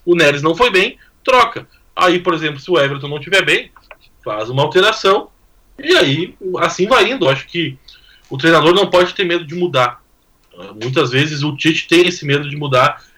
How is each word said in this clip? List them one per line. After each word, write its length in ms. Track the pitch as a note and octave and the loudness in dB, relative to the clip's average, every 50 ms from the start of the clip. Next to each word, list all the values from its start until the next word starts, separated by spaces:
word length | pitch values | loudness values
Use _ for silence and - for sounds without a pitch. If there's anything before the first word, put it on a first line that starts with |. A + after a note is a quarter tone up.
| _ | _
O 120 | F3 F3 | 0 2
Neres 260 | E3+ D#3 C#3+ C#3+ C#3+ | 4 4 2 2 2
não 140 | C#3+ D#3+ E3 | 0 -2 2
foi 160 | F3 B3 B3 | 2 2 2
bem, 260 | F#3+ F#3 G3 B3+ - - _ _ _ _ - | 2 2 0 -2 -4 -10 _ _ _ _ -2
troca. 440 | - B3+ B3+ A#3 - - - - - _ _ _ _ _ | 2 4 4 4 2 0 -6 -16 -18 _ _ _ _ _
Aí, 240 | - F3+ F3+ E3+ F3+ | 0 2 2 2 2
por 140 | F3 F#3 E3 | 0 -2 -2
exemplo, 260 | D#3 D#3 D3+ D3 C3+ | -2 -4 -6 -6 -8
se 120 | - F#3 | -4 0
o 80 | F3+ D#3 | 0 2
Everton 280 | C#3 C#3 C#3 C3+ C3+ C#3+ | 2 0 -2 -6 -8 -8
não 120 | D3 D3 | -10 -10
tiver 260 | C3+ - G3 F#3+ E3+ | -4 -2 0 0 2
bem, 260 | D3 E3+ A3+ B3 - _ _ _ - - - _ _ _ _ _ | 2 0 0 -2 -6 _ _ _ -20 -20 -20 _ _ _ _ _
faz 260 | A2+ G#2+ G#2+ A2 A#2 | -8 -6 -6 -6 -4
uma 140 | B2+ C#3 D3 | -2 -2 -2
alteração. 680 | D3+ F3+ F#3 F#3+ G#3+ A3 - - F#3+ G3 - - - _ _ _ _ _ _ _ _ _ - | 0 2 2 2 2 0 0 2 2 2 2 0 -6 _ _ _ _ _ _ _ _ _ -8
E 180 | C#4+ D#4 F#4 | -2 0 2
aí, 400 | E4 F3 C#3 C3+ D#3+ F3+ - - _ G3 F#3 F3+ D#3+ | 2 2 2 0 -2 -4 -6 -10 _ -10 -8 -4 -2
assim 280 | E3 E3 - - F#3 G#3+ | -2 -2 -2 -2 0 2
vai 240 | B3+ A#3 F#3+ G#3+ | 2 2 2 2
indo. 140 | C4+ B3 F3 | 0 0 0
Eu 40 | C3+ | 0
acho 180 | C3+ C3+ - - | 0 0 -4 -8
que 300 | - F3 D#3+ C#3 C3 - _ - - _ _ _ _ _ _ _ | -6 -6 -6 -6 -8 -12 _ -20 -20 _ _ _ _ _ _ _
o 80 | - C3 | -8 -2
treinador 360 | D#3 E3 E3 D#3 D3+ D3+ F3 | 2 2 4 4 4 2 2
não 160 | G3 F#3+ F#3 | 0 0 2
pode 240 | F3+ F3+ F3+ F3 - | 2 2 2 2 -2
ter 100 | - F#3+ | -4 -4
medo 220 | E3+ F3 E3+ E3 | -2 -2 -4 -6
de 100 | C#3 E3 | -8 -6
mudar. 460 | F3+ F3 D#3+ C3+ C3 B2 - - - _ _ _ _ _ _ _ _ _ _ _ F2+ F#2+ G2+ G2+ G#2+ | -4 -4 -2 0 0 0 0 -2 -8 _ _ _ _ _ _ _ _ _ _ _ -20 -20 -18 -14 -10
Muitas 300 | A2+ C3 C3 E3 C#3+ A#2+ | -8 -4 -2 0 0 0
vezes 300 | B2 C3+ D3+ D#3 D#3 C#3+ | 0 0 -2 -2 -2 -4
o 140 | D3 D3 C3+ | -6 -6 -4
Tite 320 | - - D#3+ D#3+ - - - | -2 0 0 0 0 -2 2
tem 200 | D#3+ E3+ F3 F3+ | 2 4 4 2
esse 180 | F3+ - D3+ | 0 -4 -4
medo 220 | C#3+ C#3 D3 D3 C#3+ | -2 -2 -2 -2 -6
de 80 | C#3+ | -8
mudar 480 | D3 D3 C#3 C3 B2 C3 D3 - - - _ _ | -8 -4 0 2 2 2 2 0 -4 -12 _ _